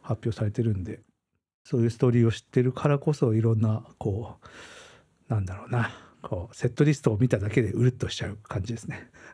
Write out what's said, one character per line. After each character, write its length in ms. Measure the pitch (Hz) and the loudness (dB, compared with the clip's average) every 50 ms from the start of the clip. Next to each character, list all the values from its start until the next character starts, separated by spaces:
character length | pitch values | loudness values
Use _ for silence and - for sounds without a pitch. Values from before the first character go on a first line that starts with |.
発 200 | - - 117 - - | -4 -6 -8 -4 -4
表 60 | 117 | -6
さ 140 | 104 - 113 | -4 -2 -4
れ 60 | 104 | -4
て 120 | 104 - 113 | -2 -2 -2
る 120 | 113 104 | 0 -2
ん 80 | 95 87 | -2 -4
で、 180 | - - - _ _ _ _ _ _ _ _ _ _ _ _ _ | -8 -10 -14 _ _ _ _ _ _ _ _ _ _ _ _ _
そ 160 | - 143 123 | -4 0 0
う 20 | |
い 60 | 113 | 0
う 20 | 117 | 0
ス 80 | 117 | 0
ト 100 | - 139 | 2 2
ー 40 | 123 | 4
リ 80 | 117 120 | 4 6
ー 60 | 117 | 4
を 40 | 113 | 4
知 80 | 110 - | 2 -2
っ 40 | _ | _
て 200 | _ - 127 123 | _ 0 2 2
る 80 | 127 127 | 2 0
か 140 | - - | 0 2
ら 120 | 147 143 143 | 2 2 2
こ 120 | - 156 147 | 0 -2 0
そ、 200 | - 151 120 107 | 2 2 2 2
い 80 | 113 | 2
ろ 140 | 110 113 113 | 2 2 2
ん 40 | 110 | 2
な、 240 | 113 110 107 - - - - | 2 2 0 -2 -6 -14 -18
こ 400 | _ - 107 98 107 120 - - _ _ - - - - - - - - - - - _ _ _ _ _ _ | _ -4 -4 -4 -4 -6 -10 -14 _ _ -20 -20 -20 -20 -20 -20 -20 -20 -20 -20 -20 _ _ _ _ _ _
う、 40 | 120 | -4
な 60 | 104 | -2
ん 60 | 95 | -2
だ 100 | 90 92 | -4 -8
ろ 100 | 95 - | -12 -8
う 40 | - | -4
な、 220 | 117 117 113 - - - - - _ _ | -2 -2 -2 -2 -6 -14 -20 -20 _ _
こ 280 | - - - 92 90 - | -10 -8 -8 -8 -8 -10
う、 40 | - | -8
セ 120 | - - | -4 -4
ッ 60 | 120 - | -2 2
ト 100 | - 147 | 2 2
リ 100 | 147 147 | 2 2
ス 80 | - | 2
ト 100 | - 117 | 2 0
を 60 | 107 | 2
見 100 | 98 127 | 4 2
た 100 | 123 - | 2 2
だ 120 | 104 98 104 | 0 0 0
け 120 | - 135 | 0 0
で 100 | 113 104 | 0 0
う 120 | - - 123 | 0 2 2
る 60 | 127 | 2
っ 20 | |
と 160 | - - - | 2 0 -8
し 80 | 98 - | -8 -6
ち 80 | - - | -6 -6
ゃ 60 | 95 | -8
う 80 | 98 - - | -8 -12 -14
感 180 | - - 98 92 | -8 -6 -6 -6
じ 100 | 110 117 | -6 -8
で 60 | - | -10
す 80 | - | -10
ね。 240 | - - - - - _ - - - | -12 -12 -12 -16 -20 _ -20 -20 -20